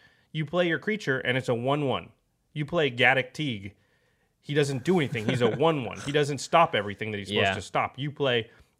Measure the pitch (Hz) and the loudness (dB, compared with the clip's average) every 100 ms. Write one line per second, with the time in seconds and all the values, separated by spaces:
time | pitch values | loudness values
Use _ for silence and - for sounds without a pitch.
0 | _ _ _ 156 151 175 175 156 - 214 | _ _ _ -8 -4 0 0 0 -2 -4
1 | - 131 113 127 127 117 127 147 139 101 | -2 -2 0 -2 0 -2 0 -2 0 -2
2 | - _ _ _ _ 151 147 175 147 120 | -6 _ _ _ _ -10 -4 0 0 4
3 | 123 135 123 - 151 107 101 - _ _ | 4 4 0 -4 -6 -6 -10 -16 _ _
4 | _ _ _ _ - 143 143 135 160 185 | _ _ _ _ -4 0 0 0 0 2
5 | 131 117 110 127 117 113 160 156 110 92 | 2 -2 -2 2 2 4 2 2 -4 -8
6 | 143 147 143 135 - 165 170 117 104 98 | -2 0 0 -2 2 4 4 2 -2 -4
7 | 110 104 95 104 101 95 92 143 110 - | -6 -6 -2 0 2 0 -4 -4 -4 -4
8 | 143 135 135 120 113 - _ | -8 -2 0 0 -2 -12 _